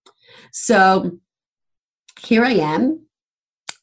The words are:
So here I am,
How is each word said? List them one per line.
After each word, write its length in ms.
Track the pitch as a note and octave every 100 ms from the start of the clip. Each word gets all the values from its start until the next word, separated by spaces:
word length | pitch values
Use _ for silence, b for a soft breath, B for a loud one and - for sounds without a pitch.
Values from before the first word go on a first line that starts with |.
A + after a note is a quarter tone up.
| _ b b b b
So 680 | - - G#3 F#3+ F#3+ F3 - _ _ _ _ _ _ _ _ _ -
here 240 | - A3+
I 100 | B3
am, 520 | G#3 D3+ D#3+ B3+ D#4+ _ _ _ _ _ _ - -